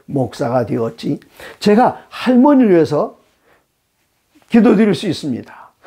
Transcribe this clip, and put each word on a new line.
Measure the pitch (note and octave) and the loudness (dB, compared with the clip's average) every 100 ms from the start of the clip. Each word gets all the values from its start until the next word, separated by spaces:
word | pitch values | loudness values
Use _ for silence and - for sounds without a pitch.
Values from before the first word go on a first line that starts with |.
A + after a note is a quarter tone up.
목사가 | - C#3+ B2+ - C3 B2+ A2+ | -10 -6 -6 -6 -4 -4 -4
되었지, | B2 A#2 - - C#3+ - - - - | -4 -6 -6 -8 -8 -12 -20 -20 -4
제가 | G#3 G#3 A#3+ - - | 0 2 2 -2 -12
할머니를 | - - B3 C#4+ C#4+ A3+ | -8 0 2 4 4 4
위해서 | E3+ C#3+ D3 A3+ - _ _ _ _ _ _ _ _ _ _ _ _ _ | 2 2 -2 -6 -10 _ _ _ _ _ _ _ _ _ _ _ _ _
기도드릴 | A#3 G#3 - G#3+ | 2 4 4 2
수 | E3+ G#3 | 0 -4
있습니다. | C#3+ D3+ A2 G#2 - - _ | -6 -8 -10 -12 -20 -20 _